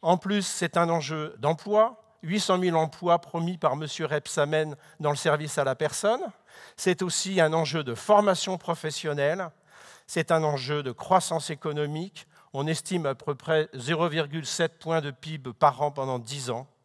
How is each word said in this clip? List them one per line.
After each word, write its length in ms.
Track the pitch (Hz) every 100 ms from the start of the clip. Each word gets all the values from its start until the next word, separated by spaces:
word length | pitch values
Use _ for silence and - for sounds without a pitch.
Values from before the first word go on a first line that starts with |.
En 160 | 175 175
plus, 280 | 190 208 185
c'est 300 | - 175 170
un 140 | 170
enjeu 440 | 165 143 156 151 -
d'emploi, 640 | 143 156 - 208 226 226 _ _
huit 180 | 160 208
cent 180 | - 185
mille 180 | 180 165
emplois 420 | 160 - 175 170
promis 380 | - 170 170 180
par 200 | 160 135
monsieur 280 | 151 -
Rebsamen 720 | 160 151 - - 147 156 156 143 - _
dans 80 | 151
le 80 | 147
service 400 | 165 151 151 147
à 80 |
la 100 | 135
personne. 460 | 131 151 - 202 240 339 - _ - - -
C'est 240 | - 180
aussi 400 | 185 - 185 190
un 140 | 160
enjeu 280 | 160 156 156
de 120 | 139
formation 640 | 117 - 208 208 185 - 185
professionnelle. 920 | - 165 156 147 160 147 143 175 180 _ _ - - - _
C'est 240 | - 160
un 140 | 165
enjeu 380 | 156 143 127 147
de 100 | 135
croissance 560 | 120 - 185 - 165 -
économique. 760 | 151 165 147 147 151 185 - - _ _
On 140 | 135 147
estime 400 | 160 - 185 151
à 80 |
peu 200 | 131 -
près 360 | 143 - 160 151
zéro 340 | 135 120 160 170
virgule 380 | 156 147 160
sept 340 | 139 - 165 _
points 220 | 156 165
de 100 | 143
pib 380 | 131 156 156 131
par 320 | 117 147 127
an 100 | 147
pendant 280 | 139 135 127
dix 320 | 117 143 127
ans. 160 | 117 135 _